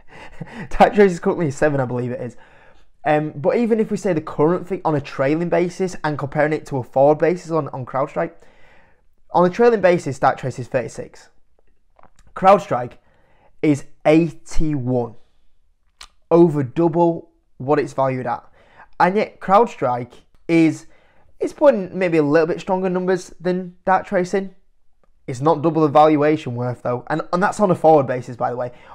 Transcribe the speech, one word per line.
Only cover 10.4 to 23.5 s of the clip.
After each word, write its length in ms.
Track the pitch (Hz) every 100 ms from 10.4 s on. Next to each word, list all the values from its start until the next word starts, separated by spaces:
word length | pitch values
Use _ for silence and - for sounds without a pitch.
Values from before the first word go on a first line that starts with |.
| 131 127
is 80 | 120
thirty-six. 640 | 131 113 - - - - _ _ _ _ _ _ _ - - - -
CrowdStrike 580 | 190 196 - 123 127 - _ _ _ _ _ -
is 240 | 160 139 - - 151
eighty-one, 1080 | 160 165 - - - 156 143 123 123 117 110 - _ _ _ _ _ _ _ - _ -
over 340 | 165 175 147
double 680 | 123 165 170 160 170 165 - _ _ -
what 220 | 127 156
it's 140 | 143
valued 340 | - 135 127 123
at. 200 | 113 - - _ _ - -
And 160 | 175 202
yet 240 | 196 -
CrowdStrike 760 | - 202 233 - 131 123 123 - _ _ -
is, 380 | 165 160 139 - - _ _ _ -
it's 140 | 330
putting 440 | - 294 220 185 185
maybe 200 | 180 160
a 60 |
little 240 | 143 156 160
bit 120 | 170
stronger 300 | - 185 190
numbers 440 | 180 180 185 - -
than 360 | 170